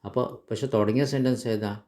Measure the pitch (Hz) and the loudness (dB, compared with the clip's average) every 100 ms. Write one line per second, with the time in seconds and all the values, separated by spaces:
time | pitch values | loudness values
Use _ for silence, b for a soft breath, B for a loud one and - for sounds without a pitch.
0 | 101 123 123 - _ 110 135 113 104 117 | -2 -2 -2 -6 _ -6 0 2 4 2
1 | 143 143 127 120 120 107 104 104 | 2 2 2 0 -2 -2 -2 -6